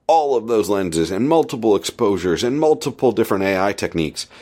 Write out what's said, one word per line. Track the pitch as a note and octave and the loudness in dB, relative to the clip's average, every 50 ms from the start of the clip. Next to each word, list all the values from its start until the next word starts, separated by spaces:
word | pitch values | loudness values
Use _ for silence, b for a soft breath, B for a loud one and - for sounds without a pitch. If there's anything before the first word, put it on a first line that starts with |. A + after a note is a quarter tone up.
| - | 0
all | - D#3+ D#3+ D3+ C#3+ C3 | 2 2 2 2 2 0
of | A#2 A2 | 0 0
those | A2+ A#2 A2 F#2+ F2+ | 0 0 0 2 2
lenses | G#2 G2+ F#2+ F2 D#2 E2 D#2+ D#2+ | 0 0 0 -2 0 -2 -2 -2
and | F#2+ G2 B2 | -2 -2 0
multiple | D3+ E3 E3 D3+ D#3 D3 A#2 A2 A2 G2+ | 2 2 2 2 0 -4 -2 2 2 2
exposures | G2 - - - - A#2+ G2+ G2+ F2 E2 F#2 E2 D#2 A#2+ | 2 0 -4 -4 -2 0 0 0 0 0 0 0 0 0
and | B2 C3+ D3+ | -2 0 2
multiple | D#3 D3+ D#3 D#3 - C#3+ A#2 - C3+ B2 | 2 2 2 2 0 -8 -4 0 0 0
different | G#2+ A2+ A2 - A2 F#2+ F#2+ | 2 2 0 0 0 0 0
A | G2 G2 F#2 | 0 0 2
I | F#2+ G2+ G2 | 0 -2 -2
techniques | - G#2 - - E2 D#2 D2 - - - B B B | -2 -6 -4 -2 -2 -2 -2 -4 -10 -14 B B B